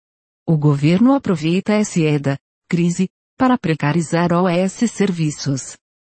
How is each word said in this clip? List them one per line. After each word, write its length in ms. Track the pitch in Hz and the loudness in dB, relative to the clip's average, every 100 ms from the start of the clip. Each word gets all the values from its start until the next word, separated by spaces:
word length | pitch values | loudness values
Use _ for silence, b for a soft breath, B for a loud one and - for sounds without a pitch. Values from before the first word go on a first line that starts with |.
| _ _ _ _ - | _ _ _ _ -2
O 100 | 160 | 2
governo 580 | 147 143 147 180 247 | 2 2 2 4 4
aproveita 580 | 277 - 170 160 180 202 | 2 0 -2 0 -2 0
essa 280 | 214 208 180 | 0 0 0
eda, 380 | 156 147 139 139 _ _ - | 0 0 -2 -4 _ _ -4
crise, 400 | 170 170 175 185 _ _ - | 0 0 0 -4 _ _ -2
para 180 | 254 240 | 0 0
precarizar 760 | 160 156 147 160 160 165 175 | 0 -2 0 0 0 0 0
O 140 | 175 185 | 2 0
S 400 | 175 190 - 233 | 0 -2 -2 -4
serviços. 880 | - 202 170 156 - 139 135 - - _ _ _ | -2 -2 -2 -4 -4 -6 -6 -8 -20 _ _ _